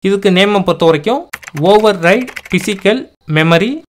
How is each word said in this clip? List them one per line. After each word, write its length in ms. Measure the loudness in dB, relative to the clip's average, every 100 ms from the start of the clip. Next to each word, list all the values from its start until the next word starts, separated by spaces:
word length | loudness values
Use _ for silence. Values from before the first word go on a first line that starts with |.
| -2
இதுக்கு 240 | 0 0 2
நேமை 260 | 2 0 -2
பொறுத்த 200 | 0 2
வரைக்கும் 360 | 0 -2 -4 -6 -18 -14 -4 2
override 580 | 4 4 0 0 0 -2 -12 -6
physical 460 | -4 -4 -4 -2 -2 -6 _ -4 -2
memory 320 | 2 2 0 -6 -14